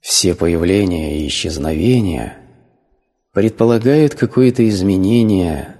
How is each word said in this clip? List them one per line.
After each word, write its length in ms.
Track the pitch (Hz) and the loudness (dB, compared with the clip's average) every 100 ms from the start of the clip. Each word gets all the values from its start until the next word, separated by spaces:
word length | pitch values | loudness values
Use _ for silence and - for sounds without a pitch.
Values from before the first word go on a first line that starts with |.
| - | -2
Все 300 | - 92 87 | -2 0 0
появления 800 | 85 85 87 98 98 85 76 76 | 0 0 0 0 0 -2 -6 -6
и 100 | 78 | -6
исчезновения 1080 | - - 80 76 78 101 127 98 71 55 - - _ _ _ _ _ _ _ _ | -6 -6 -6 -4 -2 0 2 0 -4 -8 -14 -20 _ _ _ _ _ _ _ _
предполагают 840 | 98 110 107 113 117 117 147 151 | -2 -2 0 2 2 2 2 2
какое-то 560 | - 120 - 127 123 113 | 0 -2 2 2 4 0
изменение 1080 | 101 95 95 95 117 110 98 87 73 - - | 2 0 0 2 2 2 2 0 -4 -8 -18